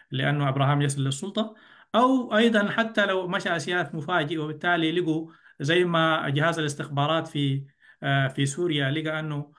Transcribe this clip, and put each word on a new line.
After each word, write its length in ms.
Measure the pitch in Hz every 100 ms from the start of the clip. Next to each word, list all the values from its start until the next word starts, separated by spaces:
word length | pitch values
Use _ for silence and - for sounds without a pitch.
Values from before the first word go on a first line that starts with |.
| -
لأنه 380 | 131 139 147 139
أبراهام 340 | 135 139 143
يصل 220 | 143 139
للسلطة، 500 | 135 135 196 214 214 - - - -
أو 420 | 214 254 262 233 214
أيضًا 320 | 233 220 202
حتى 360 | - 226 214 202
لو 220 | 190 180
مشى 300 | 190 196 170
سياسة 320 | 180 180 170
مفاجئ، 440 | 165 147 175 151 160
وبالتالي 540 | 151 147 175 175 160
لقوا 380 | 175 160 156 165 - - -
زي 240 | 143 180
ما 440 | 180 165 160 160 151
جهاز 300 | 143 165 160
الاستخبارات 680 | 151 139 143 139 147 160 160
في، 360 | 151 139 135 139 _ - -
آه، 260 | 143 139 131
في 180 | 139 139
سوريا 440 | 156 175 147 135
لقى 300 | 156 156 156
أنه، 320 | 156 147 147